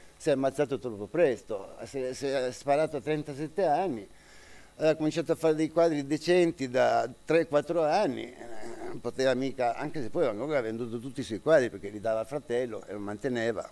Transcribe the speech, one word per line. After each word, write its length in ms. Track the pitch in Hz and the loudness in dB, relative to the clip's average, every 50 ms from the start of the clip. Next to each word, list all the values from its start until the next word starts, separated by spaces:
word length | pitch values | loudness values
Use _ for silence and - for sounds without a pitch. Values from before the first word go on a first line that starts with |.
| - - - | -20 -20 -20
si 140 | - - 156 | -4 0 0
è 20 | |
ammazzato 460 | 139 135 135 135 - - 147 117 135 113 | 2 2 2 0 2 0 0 0 0 -4
troppo 280 | - 123 107 101 104 | -4 -6 -6 -6 -10
presto, 680 | 95 - 170 170 139 113 101 - - 110 95 95 - - - 113 | -4 2 4 4 4 4 0 -4 -8 -8 -8 -8 -12 -14 -14 -14
si 160 | - - 135 | -10 -6 -6
è, 120 | 127 127 131 | -6 -6 -6
si 120 | - 139 | -6 -4
è 240 | 135 135 135 127 127 | -2 -2 0 -2 -2
sparato 460 | 120 - - 143 139 151 160 151 - | -6 -6 0 0 2 2 2 0 -2
a 40 | 135 | -6
trentasette 640 | - 147 156 151 147 147 139 135 156 147 - 202 185 | -2 -2 -2 -2 -2 -6 -8 -8 -8 -6 -2 0 2
anni, 420 | 156 143 165 196 175 123 107 95 - - - - - - - - - - - - - - | 4 4 2 2 0 -2 -4 -8 -12 -18 -20 -20 -20 -20 -20 -20 -20 -20 -20 -20 -20 -8
aveva 180 | - 151 160 151 | 0 2 2 2
cominciato 380 | 151 151 156 151 165 143 156 | 4 0 0 0 0 0 0
a 20 | 156 | -2
fare 200 | - 160 160 156 | 2 4 2 4
dei 160 | 156 160 151 | 4 2 2
quadri 360 | 156 165 170 170 151 147 139 | 4 4 4 4 4 0 0
decenti 640 | 139 156 147 - 170 175 180 175 165 160 - 135 127 | -2 -2 -2 2 4 6 6 6 4 2 -2 -6 0
da 400 | 120 127 123 120 117 117 117 127 123 - - | 4 4 4 6 6 4 2 0 -6 -12 -2
tre, 220 | - 160 165 156 | 2 2 2 4
quattro 360 | - 143 147 - - 165 170 156 | 4 2 0 2 2 0 2 2
anni, 380 | 147 165 202 214 139 120 110 113 120 | 4 2 2 2 0 -2 -4 -8 -10
eh, 40 | - - - - - - - - - - - | -12 -14 -12 -8 -8 -6 -6 -6 -8 -10 -10
non 140 | - - - | -10 -10 -6
poteva 340 | - 120 - 131 131 131 127 | -6 -6 -2 2 2 2 2
mica, 420 | 127 135 135 127 127 123 117 117 | 2 0 -2 -2 0 0 0 0
anche 240 | - 143 151 - 156 | -2 -4 -6 -4 -4
se 80 | - - | -4 -2
poi 160 | - 175 156 | 0 0 0
Van 140 | 120 101 104 | 0 0 -2
Gogh 160 | 131 151 151 | -4 0 0
ha 60 | 135 | 0
venduto 380 | 113 110 110 113 123 113 113 120 | 0 -2 -4 -4 -6 -6 -6 -8
tutti 220 | 117 135 117 143 | -8 -8 -8 -8
i 40 | 113 | -6
suoi 160 | 101 110 92 | -4 -6 -4
quadri 280 | - 147 160 147 123 110 | 2 6 6 6 6 2
perché 200 | - 95 98 101 | -4 -8 -10 -10
li 100 | 107 104 | -10 -6
dava 200 | 95 113 110 110 | -4 -2 -2 -2
al 60 | 113 | -4
fratello 580 | - 143 147 - - 120 123 127 120 107 98 - | -4 -8 -10 -6 -2 -2 -2 -2 -2 -6 -10 -10
e 60 | - | -10
lo 80 | 98 104 | -10 -8
manteneva. 680 | 101 101 104 107 - 131 123 117 113 117 107 87 - - | -6 -8 -8 -6 -4 -4 -2 0 0 -2 -2 -2 -6 -10